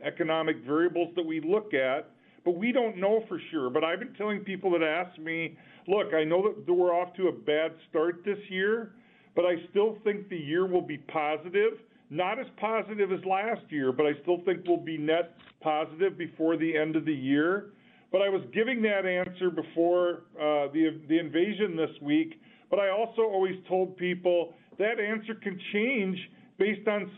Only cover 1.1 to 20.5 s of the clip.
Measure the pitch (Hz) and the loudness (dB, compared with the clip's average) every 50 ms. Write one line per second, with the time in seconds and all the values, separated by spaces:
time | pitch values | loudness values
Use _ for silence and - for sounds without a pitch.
1.1 | 170 180 165 160 160 160 151 160 196 214 208 208 156 135 131 127 135 156 165 - | -2 -4 -4 -2 -4 -4 0 0 0 0 0 0 0 0 2 2 0 -2 -4 -10
2.1 | _ _ _ _ _ - - 175 175 170 214 247 233 269 240 220 196 180 196 196 | _ _ _ _ _ -6 -2 -2 -2 0 0 0 2 2 0 0 -2 -2 0 2
3.1 | 220 220 214 - 190 156 - - 165 151 127 123 127 156 160 160 175 185 - - | 2 2 0 -2 -10 -10 -10 -6 -4 -2 -2 0 0 0 0 0 -2 -4 -6 -10
4.1 | - - 208 214 208 185 190 196 190 180 196 190 170 165 165 156 151 175 185 180 | -8 -6 -4 -4 -4 -4 -4 -6 -8 -2 0 0 2 2 2 2 0 -2 -4 -6
5.1 | - 156 156 160 165 165 165 156 160 - - - - - - 175 190 208 190 - | -8 -12 -8 -6 -4 -4 -4 -6 -8 -14 -20 -20 -20 -14 -2 0 2 2 2 2
6.1 | 160 156 156 156 170 185 196 214 - - 135 160 180 180 180 175 170 175 175 175 | 2 0 2 4 2 2 2 2 -2 -2 0 0 4 4 4 4 4 2 0 -2
7.1 | - 185 185 170 165 160 - 151 147 151 160 160 160 - - - - 160 160 175 | -4 0 0 0 0 0 -2 0 0 2 0 -2 -4 -10 -18 -4 0 0 0 0
8.1 | 170 170 - 208 196 - - - 185 185 190 208 226 233 226 - - - _ _ | -2 -4 -4 -4 -4 -4 -6 -6 -2 0 0 2 0 0 -4 -10 -14 -20 _ _
9.1 | _ _ _ _ - 170 175 180 175 - - - - 202 208 220 214 214 - 208 | _ _ _ _ 0 2 2 2 2 0 -4 -2 2 2 2 2 0 0 -2 -2
10.1 | 202 202 196 - 185 165 147 139 156 180 190 190 175 180 151 143 151 143 - - | -2 -2 -6 -8 -8 -8 -4 -2 0 2 2 2 2 0 0 0 -8 -10 -10 -6
11.1 | - 160 147 151 156 151 156 180 175 202 214 226 226 - - _ _ _ _ - | -4 -2 0 0 -2 -4 -4 -2 0 2 2 2 0 -2 -18 _ _ _ _ -10
12.1 | 139 165 180 190 220 262 240 - - - 208 220 220 220 190 196 220 208 196 185 | -4 -2 -2 -2 -2 -6 -8 -12 -8 -6 -4 -2 -2 -2 -2 -4 -2 -2 0 0
13.1 | 190 175 - 185 190 190 208 233 220 - - - 156 147 131 131 127 135 151 147 | 0 -4 -2 -2 -2 0 0 -2 -4 -6 -8 -8 -4 0 0 0 2 2 2 2
14.1 | 147 143 - 175 175 175 175 190 180 - - 180 170 160 143 160 160 147 151 156 | 2 0 0 -2 -2 0 0 -2 -2 -2 0 0 0 0 0 -6 -6 -4 0 0
15.1 | 160 170 170 - - - - - - _ - 156 151 151 160 147 151 160 190 190 | 2 0 0 -2 -8 -20 -20 -20 -20 _ -2 -2 0 0 -2 -4 -2 0 0 0
16.1 | 185 180 170 - - - 160 165 170 151 160 165 160 151 156 160 156 160 147 156 | 0 -2 -10 -10 -4 0 0 2 2 2 0 0 2 0 0 2 0 -2 0 0
17.1 | 151 135 127 135 139 147 156 175 190 202 202 - - _ _ - _ _ _ - | -4 -2 0 2 4 4 4 2 2 0 -4 -8 -20 _ _ -20 _ _ _ 0
18.1 | 185 190 196 202 190 175 139 123 131 202 226 247 262 233 214 214 202 196 185 185 | 2 2 2 2 0 -2 -4 -2 0 0 2 2 2 0 2 2 2 2 0 0
19.1 | 180 180 185 185 180 - 185 180 160 160 156 - - 165 170 175 175 180 175 175 | 0 0 -2 -2 -4 -2 -2 0 0 -2 -6 -4 0 2 4 4 4 4 4 2
20.1 | 170 165 - _ - - 151 151 | 0 -4 -10 _ -8 -2 0 2